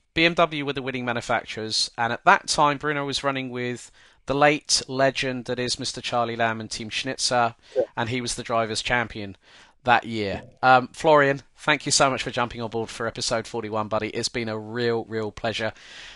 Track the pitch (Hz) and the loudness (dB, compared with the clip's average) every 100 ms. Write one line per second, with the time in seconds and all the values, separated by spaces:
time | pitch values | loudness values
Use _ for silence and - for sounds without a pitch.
0 | _ - 165 170 165 156 139 139 127 127 | _ 2 2 4 0 0 -4 -4 -4 -4
1 | 123 120 - 117 - - 110 107 - - | -2 -2 0 -2 -2 -8 -4 -2 -2 -2
2 | 117 120 165 190 - - 147 139 147 147 | -2 2 4 4 4 2 2 2 -2 -4
3 | 143 131 139 135 131 123 123 123 - _ | -4 -2 -2 -4 -4 -6 -4 -6 -10 _
4 | - _ - 135 147 151 - - - 131 | -20 _ -4 4 4 4 0 -2 -2 0
5 | 135 127 135 127 117 123 123 - 127 - | 2 2 -2 -4 -6 -4 -4 -4 -6 -8
6 | - 123 117 117 117 110 110 - 110 - | -4 -2 -2 0 0 0 -6 -10 -6 -6
7 | 131 135 - 123 117 - - - - - | -6 -4 0 2 2 -2 -8 -2 -2 -2
8 | 113 127 120 - 120 117 113 110 - 123 | -4 -2 -4 -6 -2 0 0 -2 0 0
9 | 113 110 101 98 _ - - _ - 117 | 0 -6 -12 -12 _ -20 -20 _ 4 4
10 | 107 113 101 90 - - 127 127 123 - | 4 -2 -2 -4 -8 0 6 6 6 0
11 | 160 151 139 139 - _ - 147 - - | 6 6 6 2 -4 _ 0 0 2 4
12 | 143 123 - 120 120 113 113 113 110 - | 4 2 -4 -2 -2 -2 -6 -4 -6 -4
13 | 117 110 - 117 110 117 107 110 107 110 | -6 -4 -2 -2 -2 -6 -4 -2 0 -2
14 | 107 - 113 123 110 110 107 117 120 117 | -2 -4 -4 -4 -4 -6 -6 -2 0 0
15 | 104 110 107 - 113 110 110 - - - | -2 -4 -6 -4 -4 -2 -4 -6 -18 -20
16 | - | -20